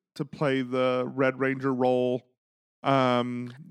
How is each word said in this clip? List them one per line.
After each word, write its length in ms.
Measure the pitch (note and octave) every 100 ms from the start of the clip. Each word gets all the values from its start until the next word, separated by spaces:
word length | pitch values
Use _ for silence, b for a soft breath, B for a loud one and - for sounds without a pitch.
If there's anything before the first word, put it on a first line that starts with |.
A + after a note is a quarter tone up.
| _ -
to 100 | D3
play 360 | - D3 C3+
the 420 | B2 C3 B2+ B2+ B2+
Red 260 | C3 C3 B2+
Ranger 340 | C3 C3+ C3+
role. 480 | B2+ B2+ B2+ B2+ B2 - _ _ _ _ _
Um, 680 | C3+ C3+ B2+ B2 B2 B2 B2 B2+ -